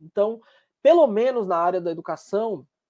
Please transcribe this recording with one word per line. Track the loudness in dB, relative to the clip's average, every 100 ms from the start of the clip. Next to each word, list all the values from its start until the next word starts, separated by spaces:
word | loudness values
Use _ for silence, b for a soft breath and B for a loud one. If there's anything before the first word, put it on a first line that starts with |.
Então, | -10 -2 -2 -2 b b b _
pelo | 4 6 4
menos | 2 -2 -2 -4
na | -2
área | 0 -2
da | -6
educação, | -8 -10 -12 -6 -4 -4 -8 -14 _ _